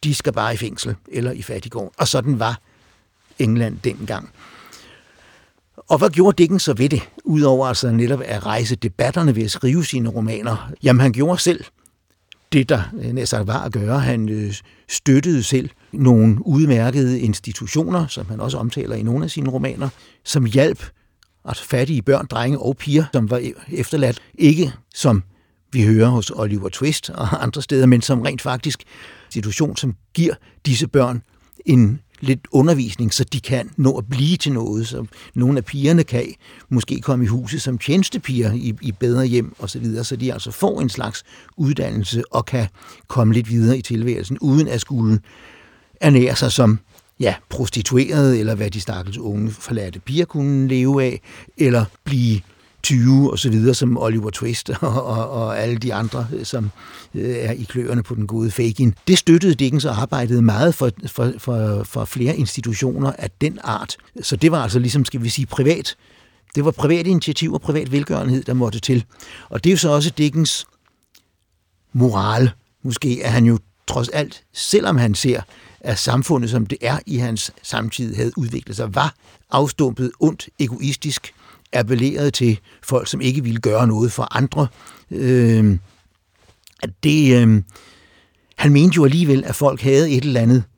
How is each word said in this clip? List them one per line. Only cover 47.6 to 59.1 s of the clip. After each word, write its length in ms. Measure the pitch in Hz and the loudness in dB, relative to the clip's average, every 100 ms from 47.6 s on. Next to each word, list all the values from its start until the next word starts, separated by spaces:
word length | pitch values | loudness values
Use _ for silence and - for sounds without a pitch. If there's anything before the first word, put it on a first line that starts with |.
| 117 - 104 127 135 151 139 123 | -4 -4 0 2 2 4 4 4
eller 160 | 107 | 0
hvad 160 | 107 107 | -2 -4
de 100 | 107 | -4
stakkels 380 | 101 95 90 107 | -8 -8 -8 -8
unge 320 | 110 104 110 | -6 -4 -4
forladte 500 | 107 - 117 98 90 | -6 -8 -6 -6 -10
piger 240 | - 143 | -6 -2
kunne 440 | 170 151 143 139 135 | -2 -2 0 0 2
leve 340 | 131 127 139 | 2 2 2
af, 180 | 127 - - - - - | 0 -4 -12 -20 -20 0
eller 280 | 143 120 107 _ | 2 2 0 _
blive 360 | - 139 120 110 - _ _ _ | -4 0 2 0 -2 _ _ _
tyve 460 | - 131 120 135 139 | 0 2 6 6 4
og 80 | - | 0
så 120 | 135 | 0
videre, 240 | 110 113 | 2 4
som 240 | 127 131 120 | 2 0 0
Oliver 320 | 113 113 107 | 0 -2 -4
Twist 400 | 101 120 117 - 104 | -6 -6 -6 -6 -4
<laughs> 40 | |
og, 260 | - 110 127 | -2 -2 -2
og, 240 | 113 113 | -4 -4
og 280 | 127 110 107 | -6 -6 -4
alle 180 | 110 117 | -4 -4
de 180 | 120 | -4
andre, 320 | 101 110 131 117 113 | -4 -4 -6 -6 -8
som, 280 | 110 131 107 - - - - | -8 -6 -6 -8 -20 -20 -14
øh, 220 | - 104 120 | -8 -6 -6
er 160 | 120 | -6
i 100 | 117 | -6
kløerne 400 | 113 127 120 123 | -6 -6 -4 -4
på 120 | - | -4
den 120 | 117 104 | -6 -4
gode 240 | 113 113 | -2 -4
Fagin. 440 | - 117 107 123 104 | 0 -2 2 0 0
Det 100 | - | 2